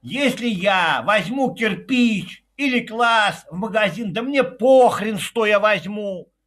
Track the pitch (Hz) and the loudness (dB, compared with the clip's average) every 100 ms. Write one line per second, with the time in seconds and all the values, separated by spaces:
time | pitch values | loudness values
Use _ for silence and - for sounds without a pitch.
0 | 120 233 285 269 233 196 196 190 170 139 | -10 -2 -2 -2 -4 -2 0 2 2 0
1 | 120 208 165 262 262 - 220 185 - 254 | 2 0 0 -2 -4 -2 -4 -4 -4 0
2 | 240 208 - - _ _ 277 247 233 220 | 2 0 -6 -14 _ _ -2 -2 -4 0
3 | 233 226 208 160 - 170 214 214 208 160 | 2 4 2 -2 -12 -8 -4 0 0 -2
4 | 226 190 247 285 262 - 240 262 247 - | -6 -6 -2 0 -2 0 4 6 6 4
5 | 208 208 - - 214 208 214 208 160 208 | -4 -4 -6 -2 2 4 4 0 -2 -10
6 | 208 185 - _ | -8 -10 -14 _